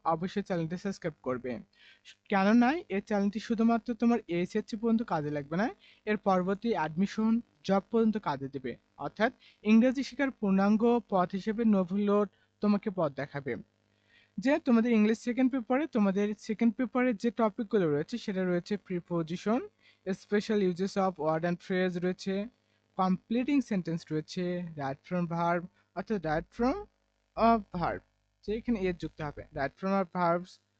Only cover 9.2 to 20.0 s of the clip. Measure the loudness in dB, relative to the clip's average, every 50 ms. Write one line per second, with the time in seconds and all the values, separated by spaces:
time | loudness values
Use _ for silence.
9.2 | -2 -2 -2 -6 _ -20 _ _ 2 4 6 6 6 6 4 0 -4 -6 -2 -2
10.2 | -2 -2 -2 -2 0 2 2 4 4 4 4 4 4 4 2 2 0 0 0 0
11.2 | 0 0 -2 -4 -4 -4 -2 0 2 4 4 4 2 0 0 0 2 2 2 2
12.2 | 2 0 -4 _ _ _ _ _ 0 2 2 2 0 -4 -2 -2 -2 -2 -2 -4
13.2 | -8 -8 -8 -8 -6 -6 -6 -6 -8 -14 _ _ _ _ _ _ _ _ _ _
14.2 | _ _ _ -2 0 2 2 2 2 4 4 4 4 4 4 4 4 4 2 0
15.2 | -2 -4 0 2 2 2 2 -2 -2 0 0 0 0 0 0 2 2 2 2 2
16.2 | 0 -2 -4 -6 -6 -8 -2 2 2 2 2 0 -2 -2 0 0 0 0 0 0
17.2 | -2 -4 0 0 0 0 0 -2 -6 -2 0 2 2 2 2 0 -2 -4 -8 -8
18.2 | -8 -6 -4 -2 -2 0 0 -2 -2 -4 -6 -6 -6 -8 -8 -8 -6 -4 -4 -4
19.2 | -4 -4 -6 -6 -2 -2 -2 -2 -2 -6 -12 _ _ _ _ _